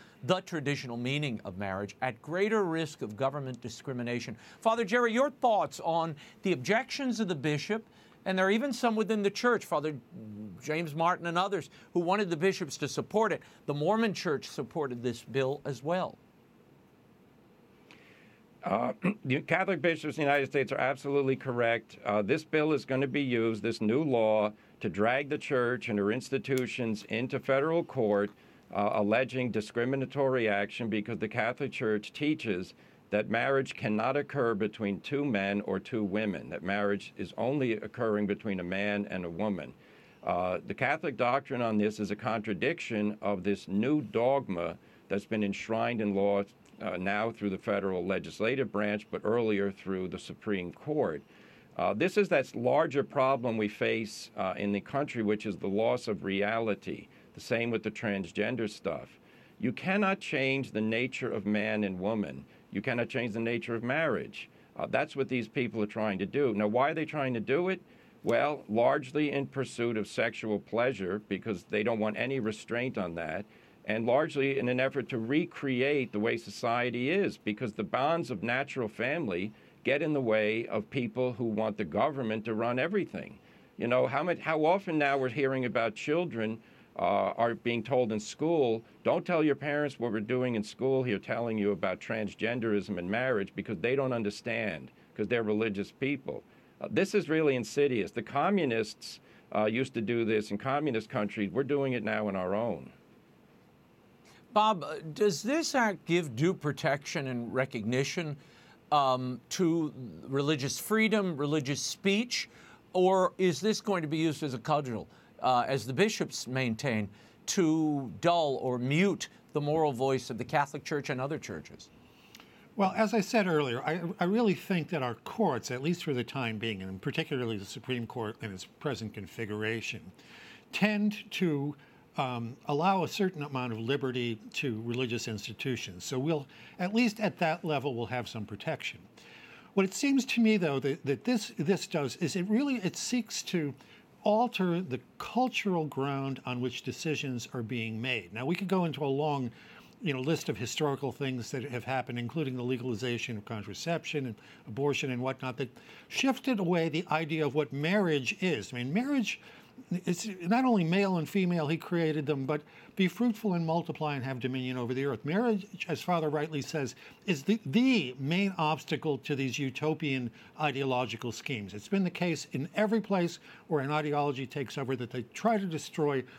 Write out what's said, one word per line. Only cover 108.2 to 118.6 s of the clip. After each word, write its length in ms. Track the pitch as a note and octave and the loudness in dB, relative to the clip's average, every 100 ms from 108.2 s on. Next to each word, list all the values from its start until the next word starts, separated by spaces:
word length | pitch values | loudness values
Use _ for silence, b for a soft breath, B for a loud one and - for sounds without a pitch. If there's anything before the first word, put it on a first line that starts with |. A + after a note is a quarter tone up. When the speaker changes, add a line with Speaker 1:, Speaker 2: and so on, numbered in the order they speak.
| D#3 C#3+ B B B B - | -4 -6 B B B B 2
Speaker 1:
um, 500 | D3 C3+ B2+ B2+ B2 - | 4 4 2 0 -6 -6
to 420 | - E3+ E3 D3+ C3 B2 D#2+ - | 0 2 2 0 -4 -12 -12 -4
religious 520 | C#3 C#3+ D3+ C3+ - | 0 2 2 0 -4
freedom, 580 | - A3 A3 G#3+ F#3 C#3 | 0 2 4 4 0 0
religious 440 | C#3+ D#3 C3 C3+ | 0 0 0 -2
speech, 680 | - - G3 G#3 B3 - - B B B - | -4 -2 2 2 2 -4 -6 B B B -4
or 380 | F#3 F#3 F#3+ F#3 - | 4 6 6 4 4
is 220 | F#3 C3+ | 2 2
this 200 | G#3+ G#3 | 0 0
going 220 | - F#3 | 0 0
to 60 | D3+ | 0
be 80 | D#3+ | 2
used 260 | E3 D3+ | 2 0
as 120 | D3 | -4
a 40 | B2 | -4
cudgel, 480 | D#3 D3+ C3 G#2+ D2+ B B - | 0 0 0 -6 -8 B B -2
uh, 220 | C3 B2+ - | 2 4 2
as 180 | C3+ A2+ | -2 0
the 60 | |
bishops 540 | C#3 A3 - D#3+ - - | 2 2 2 -4 -6 -4
maintain, 600 | C3 B2 A2+ C#3 A2 G2 B B B - | -2 0 0 0 0 -2 B B B -2
to 640 | G3+ D#3+ D#3+ D#3 C#3+ B2 - | 2 4 4 2 0 -4 -2
dull 360 | E3+ F3 D3 C3 | 2 4 2 0